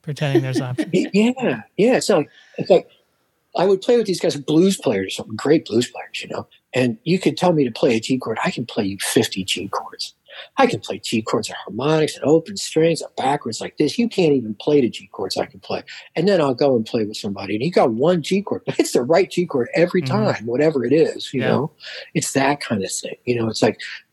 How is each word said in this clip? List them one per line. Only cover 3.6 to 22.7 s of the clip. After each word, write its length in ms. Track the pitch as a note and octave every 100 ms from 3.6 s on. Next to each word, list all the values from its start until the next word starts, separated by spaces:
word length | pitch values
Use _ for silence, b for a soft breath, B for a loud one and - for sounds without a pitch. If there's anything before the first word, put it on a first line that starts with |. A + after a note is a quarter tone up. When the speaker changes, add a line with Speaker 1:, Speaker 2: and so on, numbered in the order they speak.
| F#3
Speaker 2:
would 160 | F#3+
play 160 | - A#3+
with 100 | G#3+
these 120 | F3
guys, 140 | F3+ C#3+
blues 400 | C#3 D#3 F#3+ F#3+
players 300 | - G2+ F#2+
or 20 |
something, 240 | - - G#2+
great 300 | C#3 D#3+ -
blues 240 | A2+ B2
players, 300 | - - -
you 80 | -
know, 180 | A2 G#2+ b _
and 240 | B2+ B2+ A2+
you 160 | - F#3
could 160 | - -
tell 140 | F3+
me 100 | D#3+ B2+
to 60 |
play 240 | - D3+ A2+
a 40 |
G 180 | - C3
chord. 200 | A#2+ A2
I 80 | -
can 140 | - A2
play 200 | - G2+
you 120 | F#2+
fifty 440 | - - - G2
G 240 | F#2+ - F#2+
chords. 460 | - - - - - B B B -
I 100 | B3+
can 120 | A2+
play 200 | - G2
G 180 | - A2
chords 260 | A2 A#2 G#2
and 80 | - -
harmonics 500 | G2 C#3+ D#3 D3 -
and 80 |
open 320 | C3 D#3+ - G2+
strings 440 | - D#3+ E3 D#3+
and 120 | - -
backwards 420 | F3 D3 B2 A2
like 180 | F#3 -
this. 200 | D3 -
You 100 | A#3
can't 260 | - E3
even 200 | C#3 A2 G#2
play 240 | - D3
the 80 | A#2+
G 180 | - F#2+
chords 240 | - G2 -
I 120 | -
can 120 | F#2+
play. 220 | - - B B B -
And 120 | F3+
then 120 | F#3+
I'll 140 | C#3+
go 220 | A#2+ C#3+ B2
and 100 | A2
play 180 | A#2+ G#2
with 120 | A2
somebody, 380 | G#2+ G2 G2 G#2+
and 80 |
he 60 | D3
got 200 | G#3+ D#3
one 300 | A2+ D3+ F3+
G 200 | C3+ F#3+
chord, 180 | G3 - -
but 140 | -
it's 140 | -
the 80 | -
right 280 | B2 E3 F#3
G 160 | - F3
chord 220 | C3+ A#2+ D#3+
every 260 | F3 F#3
Speaker 1:
Mm-hmm. 80 | C3+ G3 G3+
Speaker 2:
time, 200 | B2+ A2+
whatever 400 | B2 D#3 D3 A#2+
it 80 |
is, 400 | D3 C3 - -
you 80 | C3+
Speaker 1:
Yeah. 60 | B2+
Speaker 2:
know? 220 | A#2 D3+ - B B B
It's 180 | D#3+ -
that 280 | C3+ C3+ C#3+
kind 200 | -